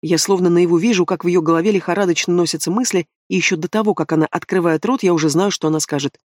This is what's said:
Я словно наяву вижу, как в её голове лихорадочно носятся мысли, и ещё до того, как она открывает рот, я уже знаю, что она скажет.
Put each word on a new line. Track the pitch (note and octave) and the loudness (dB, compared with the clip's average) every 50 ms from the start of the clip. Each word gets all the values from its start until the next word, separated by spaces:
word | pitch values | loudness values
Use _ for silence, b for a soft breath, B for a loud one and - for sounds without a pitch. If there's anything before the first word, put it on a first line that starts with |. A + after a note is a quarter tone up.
| - | 0
Я | D#3 F3 D#3 | 0 0 0
словно | - - G3 F#3 F3+ F3 | 2 0 0 2 2 2
наяву | F3 E3+ F3+ E3+ E3+ | 4 4 4 4 2
вижу, | E3+ E3 A#3+ A#3 F#3 F3+ | 2 2 2 2 2 0
как | - F#3+ E3 - | 0 -2 -4 -2
в | F3 | 0
её | F3 F3+ | 0 0
голове | D#3+ D#3+ E3 E3 E3 G#3+ | 2 2 0 2 2 0
лихорадочно | G#3 F#3+ - - F3 F3+ G3+ F#3 E3+ - - - F3 | 0 0 0 -2 -2 0 0 0 0 -2 0 0 0
носятся | F3 F3 D#3 - D#3 - - | 0 0 0 -2 -6 -4 -2
мысли, | F3 A3 C4 - - F#3 E3 _ _ _ _ _ | -2 -2 -2 0 -2 -4 -4 _ _ _ _ _
и | F#3 | -4
ещё | F#3+ E3 - F#3+ | -2 0 0 -2
до | D#3+ D#3 F3+ | -2 -4 -4
того, | - G#3+ G#3+ G#3+ G3+ | -2 -2 0 0 0
как | - D#3+ - E3 | -2 -2 -2 2
она | D#3 D#3+ | 0 0
открывает | - - F3 - _ - F#3 E3+ F3 D#3+ D#3 - | 0 0 -4 -4 _ -2 0 2 2 0 0 0
рот, | G3+ - C4+ - | -2 -2 0 2
я | F#3 F3+ | 2 2
уже | D#3+ D3 D#3+ | 2 0 0
знаю, | C#3+ D#3+ F#3+ G3+ | 2 2 0 0
что | F#3 - - D#3 | -2 -2 -2 -2
она | D#3 D#3 | -2 -2
скажет. | D3+ - - C#3+ C3+ C#3+ _ _ _ | -4 -4 -4 -4 -4 -6 _ _ _